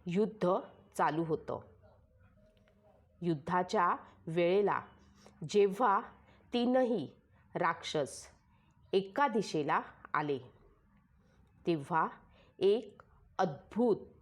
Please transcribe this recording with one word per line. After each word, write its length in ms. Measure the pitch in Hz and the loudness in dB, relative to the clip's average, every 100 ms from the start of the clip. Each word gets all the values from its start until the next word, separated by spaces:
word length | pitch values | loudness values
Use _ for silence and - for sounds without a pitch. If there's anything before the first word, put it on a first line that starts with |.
| 180 | -4
युद्ध 480 | 180 220 - 180 214 - - - - | 0 0 0 0 0 -4 -18 -10 -2
चालू 260 | 165 156 | 0 0
होतं. 360 | 160 151 - - - - - - _ _ - _ _ _ _ _ _ _ _ - | -2 -4 -4 -10 -12 -20 -20 -20 _ _ -20 _ _ _ _ _ _ _ _ -6
युद्धाच्या 760 | 170 151 - 180 180 214 175 277 - - - | -2 -2 0 -2 0 2 2 0 -6 -18 -6
वेळेला 520 | 165 175 196 196 127 - - - - - - 151 | 0 2 4 2 0 -6 -20 -20 -20 -20 -14 0
जेव्हा 500 | 208 202 190 247 196 - - - - _ | 4 4 4 2 2 0 -16 -20 -20 _
तीनही 540 | 240 240 254 247 220 127 - _ _ _ - | -2 2 2 2 0 -4 -12 _ _ _ -2
राक्षस 720 | 175 165 - 156 131 - - - _ _ _ _ - | -2 -2 -4 -4 -4 -6 -18 -20 _ _ _ _ -2
एका 340 | 196 196 - 277 | -2 0 0 2
दिशेला 520 | 214 - 160 143 185 - - - | 2 -2 -2 0 0 -2 -16 -8
आले, 240 | 147 151 131 123 - - _ _ _ _ _ _ _ _ _ - | -4 -2 -4 -6 -20 -20 _ _ _ _ _ _ _ _ _ -4
तेव्हा 420 | 160 135 165 202 - - - - - | -4 0 0 0 -4 -20 -20 -18 0
एक 420 | 190 220 220 - - - - - | 2 2 -2 -18 -20 -20 -10 -4
अद्भुत 580 | 190 139 - 202 240 - - - | -4 -4 -8 0 2 0 -4 -20